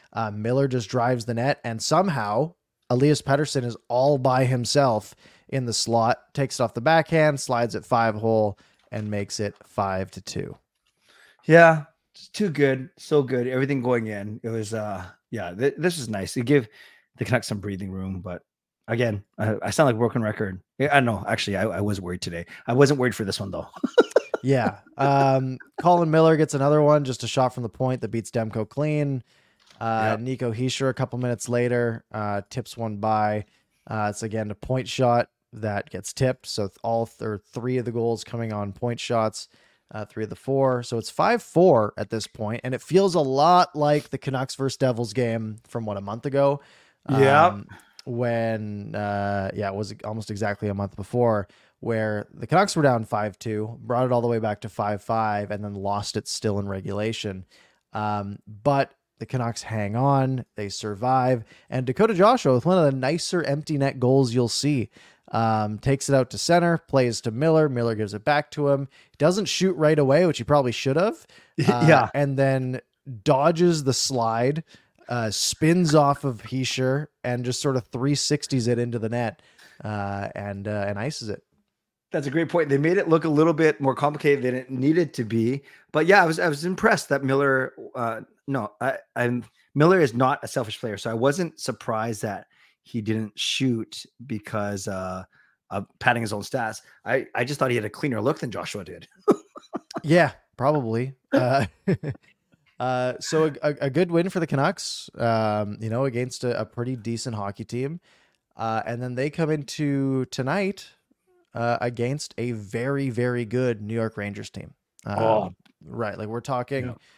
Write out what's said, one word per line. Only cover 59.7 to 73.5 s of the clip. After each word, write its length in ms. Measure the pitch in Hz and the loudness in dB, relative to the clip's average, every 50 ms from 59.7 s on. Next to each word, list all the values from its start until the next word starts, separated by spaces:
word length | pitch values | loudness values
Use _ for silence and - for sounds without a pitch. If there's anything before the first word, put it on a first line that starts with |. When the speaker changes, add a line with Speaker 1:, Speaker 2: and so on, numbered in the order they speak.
| 110 107 104 98 107 | -4 -4 -4 -2 0
Speaker 1:
on, 500 | 120 135 139 139 135 131 131 131 123 - _ - | 0 2 4 4 4 2 0 -2 -4 -6 _ -10
they 140 | 107 104 98 | -10 -8 -8
survive, 760 | - - 110 107 101 95 120 127 131 127 123 127 131 117 110 _ - - _ - | -8 -8 -8 -8 -6 -2 0 2 2 4 4 2 2 0 -2 _ -20 -20 _ -6
and 160 | - 131 123 | -6 -4 -2
Dakota 280 | 131 127 - 220 226 202 | -2 0 2 2 2 4
Joshua 380 | 165 196 226 262 240 - 139 127 | 6 6 6 6 4 4 4 4
with 120 | 120 - | 4 4
one 120 | 170 190 | 4 4
of 80 | 180 156 139 | 4 4 4
the 60 | 135 | 2
nicer 460 | 131 131 135 165 165 - - 185 175 147 | 0 -2 -2 -2 -2 -4 -2 -2 -2 0
empty 340 | 135 143 156 151 - 151 | 0 -2 -4 -2 -4 -2
net 220 | 139 135 135 131 131 | 0 0 0 0 2
goals 340 | 123 123 135 139 135 117 117 | 2 4 6 4 4 4 2
you'll 140 | 127 120 | 0 0
see. 420 | 110 - - 135 147 147 123 98 - _ - - - _ _ _ - | 0 -2 -2 0 0 0 0 -2 -6 _ -20 -20 -20 _ _ _ -4
Um, 460 | - 113 113 113 110 107 107 104 107 101 | -2 0 2 2 2 0 -2 -2 -4 -4
takes 300 | - 135 139 135 - - | 0 0 0 0 0 2
it 60 | 139 | 2
out 160 | 131 123 - | 2 2 0
to 60 | - - | -4 -4
center, 380 | - - 170 175 175 170 165 156 | 0 4 4 4 4 4 0 0
plays 420 | _ - 139 135 127 120 110 - | _ 0 2 2 2 2 0 -2
to 100 | - 117 | -6 -6
Miller. 380 | 110 123 156 165 160 160 156 143 | -2 0 2 4 4 4 4 2
Miller 260 | 127 120 117 117 110 | 2 0 0 0 0
gives 180 | 104 107 98 104 | -2 -4 -4 -6
it 120 | 104 - | -4 0
back 260 | 151 143 147 147 - | 2 2 2 0 -4
to 180 | - 151 143 143 | -4 -2 0 2
him. 200 | 139 139 139 - _ _ _ _ | 2 0 -2 -6 _ _ _ _
He 40 | _ | _
doesn't 280 | - 143 165 180 214 190 | 2 2 2 2 2 -2
shoot 280 | - - - 185 190 175 | -2 0 0 2 0 2
right 200 | - 156 151 156 | 4 4 4 4
away, 280 | 151 139 131 139 165 185 | 4 4 4 6 6 4
which 140 | 165 143 - | 4 2 0
he 40 | 117 | 0
probably 280 | - 147 143 127 120 | 2 4 4 4 2
should 240 | 113 - - 131 139 | -2 -2 -2 0 0
have. 280 | 160 196 226 330 - - _ - - _ _ - | 2 0 0 -2 -6 -14 _ -20 -20 _ _ -4
Speaker 2:
<laughs> 100 | - 131 - | -2 2 2
Speaker 1:
Uh, 160 | 120 120 156 | 4 4 8
Speaker 2:
Yeah. 220 | 160 151 131 113 - - | 8 8 8 6 2 0
Speaker 1:
and 220 | 139 143 139 135 | 0 0 0 2
then 440 | 135 135 135 135 131 127 127 127 - - _ _ _ - 139 120 101 - | 2 2 2 2 2 0 -4 -6 -8 -10 _ _ _ -16 -16 -12 -4 2
dodges 600 | 151 139 135 147 170 | 2 4 6 4 4